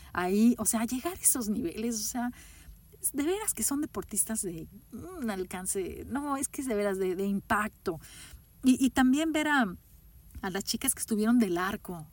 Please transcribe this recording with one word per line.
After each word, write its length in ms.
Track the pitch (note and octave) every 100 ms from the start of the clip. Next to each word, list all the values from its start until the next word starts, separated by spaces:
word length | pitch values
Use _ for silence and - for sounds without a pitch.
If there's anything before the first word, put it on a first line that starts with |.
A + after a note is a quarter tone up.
| -
ahí, 420 | - F3+ G#3 A3+ A#3+
o 80 | G#3
sea, 180 | A3+
llegar 300 | A3+ B3+ E4+
a 60 | F#4
esos 280 | - C4+ G#3+
niveles, 480 | G3 E4 - A3+ A3
o 80 |
sea, 260 | G#3 B3 B3 - - - - - - - -
de 120 | C4+
veras 300 | D4 G4 A4
que 80 | -
son 180 | A3 C#4+
deportistas 600 | C4 - - G3+ - A3
de 260 | G3 E3 D#3 G3+ -
un 380 | A3+ E4 F#4 A#3
alcance, 720 | F#3+ F#3 F#3 F#3 G3 E3+ - E3
no, 280 | B3 D4 C#4
es 120 | C#4+
que 120 | -
es 80 | C4
de 60 |
veras 240 | G#3 G3+ F#3+
de, 180 | F#3 F3+
de 100 | G3+
impacto. 720 | G3 - G#3 G#3+ - - D#3+ - - - - - -
Y, 220 | B3+ C4
y 60 | C4
también 420 | - C4 C#4 D#4+
ver 160 | D4+ D4+
a, 260 | C#4+ G#3 F3 - - - - - -
a 80 | F#3+
las 140 | F#3
chicas 300 | - A3 C4
que 60 | -
estuvieron 380 | - G#3 G#3+ B3
del 180 | G3 E3+
arco, 520 | F#3 G3+ - F3 D#3